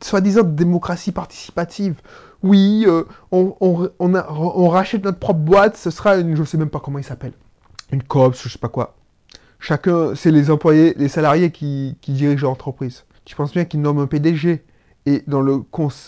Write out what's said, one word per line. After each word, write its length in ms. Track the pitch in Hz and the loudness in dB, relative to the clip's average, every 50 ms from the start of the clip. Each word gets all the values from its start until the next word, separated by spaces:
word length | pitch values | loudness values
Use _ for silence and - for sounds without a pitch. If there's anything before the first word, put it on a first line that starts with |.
soi-disant 400 | - - - 196 185 202 190 233 | -6 -4 -2 0 2 2 4 2
démocraties 720 | 214 170 151 147 175 175 175 175 - - 175 175 - 196 | 2 2 2 0 0 0 0 0 -2 -6 -8 -8 -8 -8
participatives. 880 | 175 185 170 - - - - - - 165 175 170 - - 202 190 156 - _ - - - - - _ _ | -8 -8 -10 -12 -16 -20 -20 -10 -8 -8 -8 -6 -6 -6 -6 -6 -6 -8 _ -20 -20 -20 -20 -20 _ _
Oui, 440 | - 185 202 196 196 202 214 214 226 | 2 4 4 6 6 4 2 2 4
euh, 160 | 196 165 165 160 - - - _ _ | 4 2 2 0 -4 -10 -20 _ _
on, 240 | 190 185 185 196 196 - | 0 0 0 0 -2 0
on, 280 | 196 185 175 170 180 180 - - | 0 0 0 0 -2 -4 -4 -2
on 160 | 185 180 185 | 0 0 0
a, 160 | 185 - - | 0 -2 -4
on 360 | 156 151 160 175 - 185 180 | -6 -4 -4 -2 0 2 2
rachète 360 | 170 165 185 190 - - 202 190 | 4 4 2 0 -2 -4 -4 -4
notre 160 | 196 180 - | -4 -6 -4
propre 220 | - - 190 160 | -2 -2 -2 0
boîte, 360 | 151 156 190 196 202 220 - | 2 4 4 4 4 4 2
ce 140 | - - 175 | -2 -8 -8
sera 240 | - - - 208 196 | -6 -2 0 0 2
une... 200 | 185 175 165 160 | 2 0 0 -2
Je 80 | 151 156 | -2 -2
sais 140 | - - | -2 -2
même 140 | 156 156 147 | -4 -4 -4
pas 80 | - 147 | -6 -8
comment 180 | - 139 139 | -10 -10 -10
il 80 | 143 139 | -10 -10
s'appelle. 280 | - 127 - - 123 - _ _ _ _ _ _ _ _ - - - | -12 -14 -14 -14 -16 -16 _ _ _ _ _ _ _ _ -20 -10 -6
Une 100 | 131 139 | -6 -6
coop, 320 | - - - 139 131 127 127 | -4 0 2 4 4 4 2
je 160 | - - 120 | -2 -8 -14
sais 80 | - | -12
pas 120 | - - 113 | -10 -10 -8
quoi. 260 | - 127 120 - _ _ _ _ _ _ _ _ - _ _ _ _ _ | -6 -8 -8 -8 _ _ _ _ _ _ _ _ -20 _ _ _ _ _
Chacun, 560 | - - 156 143 - 180 175 170 160 135 - | -6 -4 -4 -2 0 0 0 0 0 -2 -4
c'est 160 | - - 170 | -2 2 4
les 180 | 156 147 143 147 | 4 4 4 4
employés, 460 | 156 147 - 165 151 156 160 165 - | 2 2 2 4 6 6 6 4 2
les 120 | 160 147 139 | 0 -2 -2
salariés 420 | - 165 156 147 147 165 180 170 | -2 0 0 2 2 2 2 0
qui, 460 | 175 - 147 143 139 139 135 131 131 - | -2 -4 -8 -8 -6 -6 -8 -8 -10 -10
qui 120 | _ - 139 | _ -6 -4
dirigent 340 | 135 147 143 143 135 143 | 0 0 0 0 0 -2
l'entreprise. 560 | 131 131 127 - 139 131 - 139 123 123 - _ _ _ _ _ | -4 -4 -6 -8 -12 -10 -8 -10 -10 -10 -12 _ _ _ _ _
Tu 100 | - - | -12 -8
penses 160 | - 147 147 | -6 -6 -4
bien 140 | - 175 170 | -2 -4 -4
qu'ils 160 | 170 - 151 | -2 -2 -2
nomment 180 | 147 147 147 147 | -2 0 0 -2
un 80 | 143 | -2
P 120 | 135 156 147 | -2 -2 0
D 160 | 147 165 170 | 0 0 0
G. 300 | 151 156 175 165 151 - _ _ _ _ _ _ _ - | 0 0 -2 -2 -4 -6 _ _ _ _ _ _ _ -2
Et 180 | 143 143 - - | -2 -2 -2 -2
dans 140 | - 139 139 | -2 -2 0
le 180 | 135 139 139 135 | 0 0 0 -2
cons-, 300 | - - - - 156 143 - - - | -4 -8 -6 -4 -4 -4 -6 -8 -16